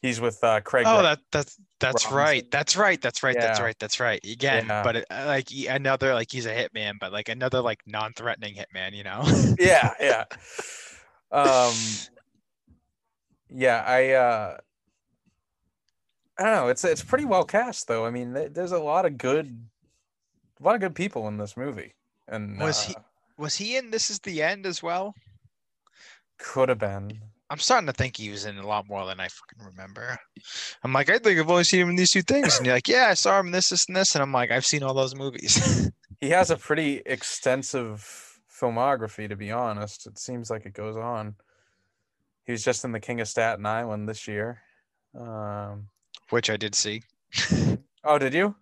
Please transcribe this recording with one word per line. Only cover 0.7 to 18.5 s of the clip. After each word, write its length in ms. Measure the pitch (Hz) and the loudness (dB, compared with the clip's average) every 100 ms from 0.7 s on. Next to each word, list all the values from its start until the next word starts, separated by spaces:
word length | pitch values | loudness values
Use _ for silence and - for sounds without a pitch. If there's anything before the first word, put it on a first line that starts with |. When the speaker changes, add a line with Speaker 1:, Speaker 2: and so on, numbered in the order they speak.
| 131 165 | 4 6
Speaker 2:
Oh, 100 | 220 | 6
Speaker 1:
Ro- 40 | |
Speaker 2:
that, 160 | 175 151 _ | 6 2 _
that's, 260 | 151 143 - _ _ | -4 -4 -10 _ _
that's 260 | 135 127 - | 0 2 0
Speaker 1:
Robinson. 120 | 139 | 2
Speaker 2:
right. 340 | 151 135 120 | 4 2 0
That's 260 | 139 151 185 | -2 0 2
right. 240 | 202 170 | 2 2
That's 220 | 123 - | -2 0
right. 120 | 135 123 | 0 2
That's 180 | 113 110 | 2 2
Speaker 1:
Yeah. 80 | 113 | -2
Speaker 2:
right. 100 | 110 | -4
That's 200 | 107 - | -6 -2
right. 240 | 120 104 | 0 0
Again, 440 | 101 117 135 131 113 | -6 -4 0 0 0
Speaker 1:
Yeah. 160 | 107 | 0
Speaker 2:
but 140 | 104 113 | 0 -2
it, 80 | - | -6
uh, 140 | 104 143 | -6 -2
like, 240 | 139 131 | -2 -4
he, 160 | 131 131 | -8 -4
another, 480 | 135 139 135 135 | -2 0 2 2
like, 140 | 123 117 | 0 -2
he's 140 | 131 113 | -6 -4
a 80 | |
hitman, 460 | 113 107 110 104 104 | -4 -4 -4 -8 -6
but, 120 | 95 | -8
like, 160 | 101 107 | -6 -6
another, 320 | 117 127 127 | -4 -2 0
like, 180 | 120 110 - | -2 -4 -8
non-threatening 680 | 107 110 113 117 - 107 | -8 -6 -6 -8 -6 -10
hitman, 400 | 98 - 95 92 | -12 -14 -10 -10
you 100 | 101 | -10
know? 200 | 101 101 | -12 -4
<laughs> 320 | 147 - - - | 2 4 4 4
Speaker 1:
Yeah, 360 | 180 165 120 - | 6 6 4 2
yeah. 260 | 143 113 - - - - - - - - _ _ _ | 2 2 0 -12 -16 -16 -16 -16 -20 -20 _ _ _
Um, 420 | 139 139 131 123 113 113 107 - _ _ _ _ _ _ _ _ _ _ _ _ _ _ | 2 6 6 4 2 -4 -6 -10 _ _ _ _ _ _ _ _ _ _ _ _ _ _
yeah, 340 | 131 127 117 107 | 2 4 4 4
I, 240 | 127 131 | 4 6
uh, 460 | 131 123 113 101 - _ _ _ _ _ _ _ _ _ _ _ _ _ _ _ _ _ - | 6 6 2 -2 -10 _ _ _ _ _ _ _ _ _ _ _ _ _ _ _ _ _ -2
I 60 | |
don't 100 | 202 | 2
know. 140 | 208 123 | 4 2
It's, 160 | 127 | 2
it's 200 | 185 156 | 2 0
pretty 220 | - 262 294 | 0 0 2
well 200 | 185 170 | 2 4
cast, 420 | 202 247 - - | 2 0 -6 -4
though. 180 | 113 113 | -2 -2
I 60 | |
mean, 240 | 123 120 131 | -4 -6 -6
th-, 160 | 151 | -6